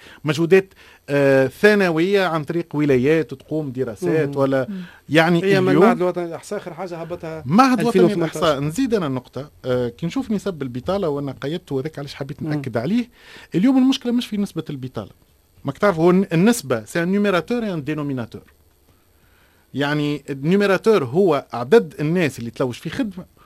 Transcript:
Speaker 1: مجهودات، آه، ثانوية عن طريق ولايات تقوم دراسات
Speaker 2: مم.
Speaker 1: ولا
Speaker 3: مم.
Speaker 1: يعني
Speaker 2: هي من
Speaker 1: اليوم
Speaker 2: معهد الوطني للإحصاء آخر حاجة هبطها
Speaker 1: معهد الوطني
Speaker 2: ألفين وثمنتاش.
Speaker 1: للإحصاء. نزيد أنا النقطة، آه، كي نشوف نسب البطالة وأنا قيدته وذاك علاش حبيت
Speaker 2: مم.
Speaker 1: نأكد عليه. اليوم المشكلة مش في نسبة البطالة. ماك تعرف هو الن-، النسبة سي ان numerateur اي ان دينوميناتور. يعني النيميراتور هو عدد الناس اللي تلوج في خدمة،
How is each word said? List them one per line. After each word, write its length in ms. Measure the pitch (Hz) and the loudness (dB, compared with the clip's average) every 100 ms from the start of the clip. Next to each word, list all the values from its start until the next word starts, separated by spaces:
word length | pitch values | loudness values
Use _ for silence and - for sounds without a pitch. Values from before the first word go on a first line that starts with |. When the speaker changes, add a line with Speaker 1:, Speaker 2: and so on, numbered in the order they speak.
| - - | -10 -8
Speaker 1:
مجهودات، 500 | 147 147 165 190 190 _ - - - | -4 -2 4 4 4 _ -20 -20 -4
آه، 380 | 143 139 135 131 | 2 4 4 2
ثانوية 800 | - 208 208 185 160 180 202 180 | 2 4 4 2 2 2 2 0
عن 180 | 160 | -2
طريق 220 | 139 170 165 | -4 -6 -4
ولايات 600 | 147 147 131 131 160 156 | -2 2 4 4 2 0
تقوم 380 | 135 - 151 147 | -8 -8 -6 -6
دراسات 560 | 123 120 104 180 156 143 143 | -6 -6 -4 -2 0 0 0
Speaker 2:
مم. 60 | |
Speaker 1:
ولا 260 | 135 135 123 | 0 0 -2
Speaker 3:
مم. 120 | 190 - - - | -8 -12 -18 0
Speaker 1:
يعني 340 | 147 160 175 | 2 4 2
Speaker 2:
هي 180 | 190 196 | 2 2
من 60 | 185 | 4
Speaker 1:
اليوم 140 | - | 6
Speaker 2:
معهد 140 | 226 240 | 6 4
الوطني 280 | 180 180 170 | 0 -4 -8
للإحصاء 340 | 160 - 208 | -10 -10 -10
آخر 140 | 185 | -10
حاجة 240 | 156 185 170 | -12 -10 -10
هبطها 460 | 165 170 165 160 127 | -10 -10 -10 -10 0
Speaker 1:
معهد 340 | 190 262 247 | 4 4 2
الوطني 220 | 233 196 | 2 4
Speaker 2:
ألفين 160 | 180 190 | 2 2
وثمنتاش. 200 | 160 160 | -2 0
Speaker 1:
للإحصاء. 220 | 165 135 | 0 0
نزيد 340 | 147 160 269 | -2 -2 -2
أنا 140 | 214 156 | 0 -2
النقطة، 440 | 127 - 127 147 - 135 | -4 -6 -12 -14 -10 -4
آه، 240 | 127 120 | -2 -2
كي 160 | 117 170 | -4 -6
نشوف 260 | 269 220 | -6 -4
نسب 300 | 208 202 160 | -4 -4 -8
البطالة 480 | 135 123 151 196 175 | -8 -6 -4 -2 -2
وأنا 220 | 143 143 123 | -4 -6 -8
قيدته 340 | 143 170 - 139 | -8 -8 -6 -6
وذاك 240 | 131 - | -6 -10
علاش 160 | 143 - | -14 -12
حبيت 280 | 139 147 | -12 -8
Speaker 2:
مم. 60 | 156 | -6
Speaker 1:
نأكد 280 | 151 131 113 | -6 -4 -4
عليه. 320 | 131 233 233 _ - - - 160 | -2 -2 -4 _ -20 -20 -6 0
اليوم 220 | 233 262 | 4 4
المشكلة 340 | 262 262 240 | 4 2 0
مش 160 | 240 - | -2 -2
في 100 | 208 | -4
نسبة 260 | 202 160 151 | -4 -6 -8
البطالة. 420 | 143 127 - 95 - _ _ _ _ | -10 -10 -10 -12 -16 _ _ _ _
ماك 140 | 135 - | -10 0
تعرف 220 | 208 165 | 0 4
هو 120 | 170 | 4
الن-، 160 | 185 190 | 4 2
النسبة 520 | 165 202 233 131 117 110 | 2 2 2 0 -4 -2
سي 180 | 175 | -4
ان 40 | 170 | 0
numerateur 560 | 196 202 180 160 240 | 0 2 0 -2 -4
اي 100 | 220 | -4
ان 100 | 170 | -6
دينوميناتور. 580 | 135 151 143 131 110 101 - _ _ _ _ _ _ _ _ _ _ _ _ | -6 -6 -4 -6 -8 -12 -20 _ _ _ _ _ _ _ _ _ _ _ _
يعني 500 | 131 143 151 147 147 - | -4 -2 -2 -2 -4 -8
النيميراتور 760 | 135 147 196 202 185 226 208 | -6 0 2 2 2 4 2
هو 420 | 127 147 196 139 - | 2 2 2 2 -2
عدد 400 | 117 123 180 170 - | -8 4 4 4 -2
الناس 400 | 151 180 156 - | -2 0 0 -4
اللي 100 | 117 | -10
تلوج 220 | - 135 | -4 -4
في 160 | 117 170 | -4 -8
خدمة، 360 | - 226 180 165 _ | -6 -6 -8 -18 _